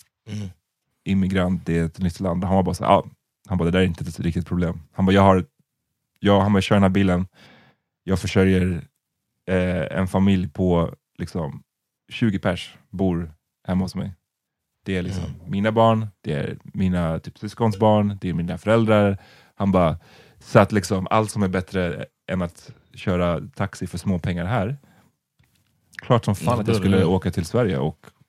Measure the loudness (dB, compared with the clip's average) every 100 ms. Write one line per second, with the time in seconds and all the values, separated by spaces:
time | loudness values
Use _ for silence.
0 | _ _ -14 -10 -10 -14 _ _ _ _
1 | -2 0 2 0 0 -2 -2 -2 -2 -2
2 | -6 -2 -4 -2 0 2 0 -2 2 2
3 | 2 _ _ _ _ -2 0 2 0 -2
4 | -8 -6 -4 -4 -4 -2 -2 -4 -12 -2
5 | 4 6 6 4 2 _ _ _ _ _
6 | _ _ 2 4 4 2 2 2 4 4
7 | 2 0 -4 _ -20 -20 _ _ _ _
8 | -4 -4 0 2 4 4 0 -4 -10 _
9 | _ _ _ _ -4 -2 0 -2 -4 -2
10 | -2 2 2 2 0 -2 0 2 0 -6
11 | _ _ -10 -8 -8 -10 _ _ _ _
12 | _ -4 -2 0 -2 -4 -8 -18 _ -2
13 | 0 0 -6 -12 _ _ -4 -2 -2 -6
14 | -10 -12 _ _ _ _ _ _ -6 -4
15 | -4 -6 -8 -12 -8 -2 0 4 4 4
16 | -2 -10 -6 -6 -6 -10 -12 -2 0 0
17 | -2 -4 -8 -14 -14 -2 -2 2 4 4
18 | 2 -2 -4 -4 -4 -6 2 2 4 4
19 | 4 0 -8 -20 _ _ 2 4 2 0
20 | -10 -20 -20 _ 2 4 4 2 -2 -4
21 | 0 0 0 -2 -2 -2 -4 -4 -4 -4
22 | -12 _ -8 -4 -4 -8 -20 -20 _ -10
23 | -4 0 0 -2 -6 -8 -8 -6 -10 -8
24 | -4 -4 -2 -4 -4 -2 -4 -6 _ _
25 | _ _ _ _ _ _ _ _ _ -20
26 | 0 2 2 -2 -2 -2 0 0 2 2
27 | 4 2 0 -4 -2 0 0 0 -4 -6
28 | -20 _